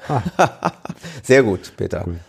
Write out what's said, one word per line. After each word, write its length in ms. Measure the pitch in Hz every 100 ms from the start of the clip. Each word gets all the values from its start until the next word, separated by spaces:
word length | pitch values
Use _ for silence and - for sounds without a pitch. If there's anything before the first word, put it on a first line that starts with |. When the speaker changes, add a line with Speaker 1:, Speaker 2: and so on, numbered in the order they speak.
| -
Speaker 1:
Ah. 140 | 139 170 - 175 - - - -
Speaker 2:
<laughs> 300 | - 165 139
Sehr 180 | - 135
gut, 300 | 117 92 - -
Peter. 260 | 98 85 85
Speaker 1:
Cool. 120 | 85